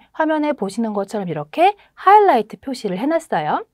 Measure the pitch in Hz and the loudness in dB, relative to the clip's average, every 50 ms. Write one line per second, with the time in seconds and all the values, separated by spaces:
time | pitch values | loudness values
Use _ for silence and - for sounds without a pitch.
0 | _ _ _ - 311 311 311 302 302 294 277 - 208 196 - 233 226 214 208 202 | _ _ _ -2 -2 0 0 0 0 -2 -2 -4 -6 -6 -4 -4 -4 -4 -4 -6
1 | 196 196 - 208 190 175 151 151 147 - - 302 339 403 415 _ _ _ _ - | -6 -6 -6 -8 -6 -6 -6 -8 -8 -8 0 2 2 2 2 _ _ _ _ -2
2 | - 370 415 427 415 370 285 - - 214 - - - 277 254 - - 196 180 185 | 4 6 6 6 6 6 4 2 0 -4 -10 -14 -12 -12 -10 -8 -6 -6 -6 -4
3 | 247 302 330 320 - - 214 170 151 151 220 339 453 _ | -4 -2 -2 -4 -4 -4 -4 -4 -2 -2 -4 -4 -6 _